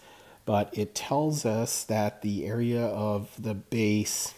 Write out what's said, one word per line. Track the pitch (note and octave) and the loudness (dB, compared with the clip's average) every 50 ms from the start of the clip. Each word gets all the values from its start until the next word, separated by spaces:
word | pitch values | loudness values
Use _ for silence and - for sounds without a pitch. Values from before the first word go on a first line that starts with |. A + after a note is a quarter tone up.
| - - - - - - - - - | -20 -20 -20 -20 -20 -20 -20 -10 -2
but | - G#2+ G#2 G#2 - - | 2 2 2 2 0 -2
it | G#2+ G#2 - - | -4 -4 -4 -4
tells | - - - C#3 D3 D3+ D#3 D#3 D3 - | -8 -4 0 0 2 2 2 0 0 0
us | A2+ G#2+ A2 A#2+ - - - - | 0 0 2 0 0 -2 -4 -2
that | - A2 A2 G#2 G#2 - - - | 0 0 2 2 0 -2 -2 -4
the | G#2+ G2+ F#2+ C#2 | -2 -2 -2 -2
area | G2 A2 A#2+ A#2+ A#2 A#2+ A#2+ A#2 | -2 0 0 0 2 2 2 0
of | A2 G#2 G#2+ G#2+ G#2+ G#2 G2+ G#2+ - - - | 0 0 0 0 0 0 0 -2 -6 -10 -8
the | G#2+ A2+ G#2+ | -4 -4 -4
base | G2 - - - A2+ A2 G#2 G#2 G#2+ G#2 - - - - - - | -4 -6 -4 0 2 4 4 4 4 2 0 -2 -2 -4 -4 -6